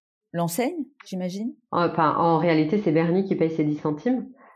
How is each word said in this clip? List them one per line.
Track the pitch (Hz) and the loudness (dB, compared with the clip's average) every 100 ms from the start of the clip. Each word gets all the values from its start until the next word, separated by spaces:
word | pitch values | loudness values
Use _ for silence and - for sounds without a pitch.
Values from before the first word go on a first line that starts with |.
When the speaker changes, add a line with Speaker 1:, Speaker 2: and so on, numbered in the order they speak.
| _ _ _ | _ _ _
Speaker 1:
l'enseigne, | 170 170 170 247 349 254 _ - | -4 -4 -2 -4 -4 -10 _ -12
j'imagine ? | 190 180 196 226 - - | -8 -6 -6 -10 -10 -6
Speaker 2:
Enfin, | 175 175 - 151 - | -2 0 2 0 2
en | 170 160 | 2 4
réalité, | 170 156 156 208 | 4 2 2 0
c'est | 190 | 2
Berny | 160 170 180 | 2 2 0
qui | 190 170 | 0 0
paye | 160 | 0
ses | 160 | 0
dix | 151 151 | -2 0
centimes. | 156 151 247 254 - - - | -4 -4 -2 -2 -4 -16 -14